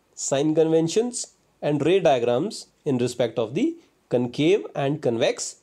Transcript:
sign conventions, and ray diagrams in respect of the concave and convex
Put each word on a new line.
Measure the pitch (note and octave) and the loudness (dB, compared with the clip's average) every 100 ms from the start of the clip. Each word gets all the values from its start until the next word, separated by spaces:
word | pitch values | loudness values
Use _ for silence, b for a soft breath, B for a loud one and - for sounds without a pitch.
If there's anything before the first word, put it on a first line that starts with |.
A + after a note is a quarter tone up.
| _ - | _ -12
sign | - C3+ D3+ D#3 | -4 0 2 2
conventions, | D#3+ D#3+ E3 G#3+ B3 A#3+ - _ _ _ | 4 4 2 0 -2 -4 -12 _ _ _
and | D3+ D3 C#3 | -2 0 2
ray | F#3+ | 4
diagrams | E3 C3 A#2 A#2+ G3 - - _ | 4 2 2 0 -2 -6 -16 _
in | D#3 B2+ | -4 0
respect | B2+ - A#2+ B2 | 0 -2 -4 -2
of | A2 | -4
the | C#3+ D#4+ - B B - | -2 -2 -4 B B -4
concave | B2 B2 B2 D#3 G#3 - | -2 -2 0 2 2 -2
and | - C#3 D3 | -4 -4 -2
convex | C3+ A#2 D#3 B3 - - | -2 0 0 -2 -8 -14